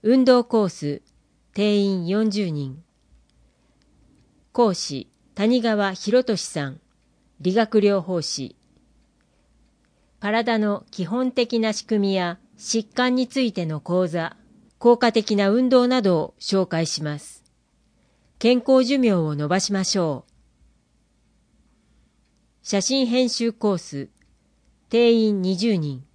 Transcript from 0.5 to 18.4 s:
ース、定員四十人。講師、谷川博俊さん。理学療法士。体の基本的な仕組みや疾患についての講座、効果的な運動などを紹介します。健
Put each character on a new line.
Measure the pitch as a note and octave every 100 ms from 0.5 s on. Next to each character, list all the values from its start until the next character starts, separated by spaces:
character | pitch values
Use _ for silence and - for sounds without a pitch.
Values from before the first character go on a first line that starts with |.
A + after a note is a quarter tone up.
| A3+
ー | G3
ス、 | - D3 C#3+ _ _ _ _ _
定 | - G#3 G#3
員 | G3 F#3 E3+
四 | G3+ A3
十 | G3+ F#3+
人。 | D3 C3+ C#3 _ _ _ _ _ _ _ _ _ _ _ _ _ _ _ _ _
講 | - A3+
師、 | F3+ - C#3 - _ _
谷 | - G#3+ B3
川 | A3+ G#3+ G3
博 | F#3 - B3
俊 | B3+ G3+ -
さ | D#3+ C#3
ん。 | C3 _ _ _ _ _ _
理 | E3
学 | G3 A3 A3
療 | G3+ G3+
法 | E3+ F3+
士。 | D3 - C3+ _ _ _ _ _ _ _ _ _ _ _ _ _ _ _ _ _
体 | G3+ A3 A#3 A3+
の | G#3 G3+ -
基 | - E3+
本 | A#3 B3+
的 | B3+ A#3+ A#3
な | A3
仕 | G#3 -
組 | G#3+ G3
み |
や | F#3+ F3 E3+ _ _
疾 | - A3+ G#3+
患 | - B3+
に | B3+ B3+
つ | C4+
い | B3
て | F#3 E3
の | D3+
講 | - F3+ F3+
座、 | E3 D#3+ - _ _ _ _
効 | A#3 A#3
果 | A#3+
的 | A3 G#3+ G#3
な | G3
運 | A3+ B3+
動 | B3+ B3
な | B3+
ど | G3+ E3+
を | - _
紹 | - G3+ F3+
介 | E3 E3
し | -
ま | D3+ D3
す。 | - - _ _ _ _ _ _ _ _ _
健 | _